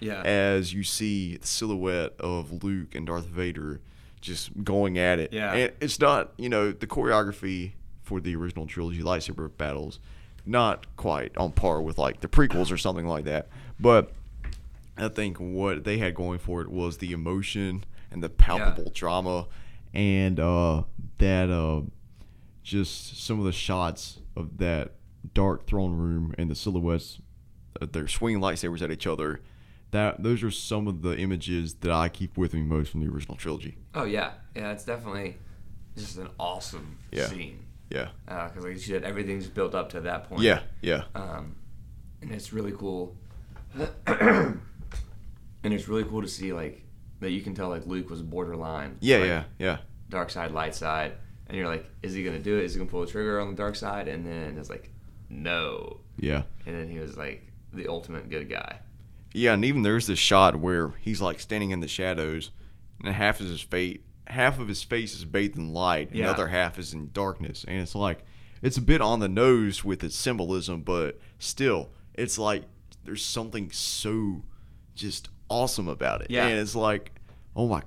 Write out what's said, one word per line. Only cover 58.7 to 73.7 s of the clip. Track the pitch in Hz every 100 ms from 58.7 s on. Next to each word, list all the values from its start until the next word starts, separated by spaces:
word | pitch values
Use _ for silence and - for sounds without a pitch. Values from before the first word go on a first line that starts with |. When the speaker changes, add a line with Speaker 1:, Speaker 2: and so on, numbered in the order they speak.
| - - - - - -
Speaker 2:
Yeah, | 110 117
and | 101 123
even | 143
there's | 104 113 110
this | 87
shot | - 98 92 78
where | 87 87 76 -
he's, | 110 98
like, | 92 80
standing | - 107 98
in | 92
the | 76
shadows, | - 92 82 78 80 - - - - - -
and | 98
half | 98 104 -
of | 95
his | 80
fa-, | - 90 90 - - - -
half | 123 131 131
of | 107
his | -
face | - 117 107
is | 82 80
bathed | 98 101 -
in | 80
light, | 82 90 80 76
and | 110
Speaker 1:
Yeah. | 92
Speaker 2:
the |
other | - 85
half | 90 85 90
is | 82
in | 80 73
darkness. | 101 98 - 78 - -
And | 95
it's | 85 104
like, | 101 82 - - - -
it's | 127 127
a |
bit | 104 160
on | 107 117
the | 98
nose | 98 131 123 104 -
with | 101 90 85
its | -
symbolism, | 127 113 87 92 85 82
but | 78 87 76 - - -
still, | - - 135 90 65 - -
it's | - 123 -
like, | 107 101 - - - -
there's | - 104 -
something | 120 113 110 95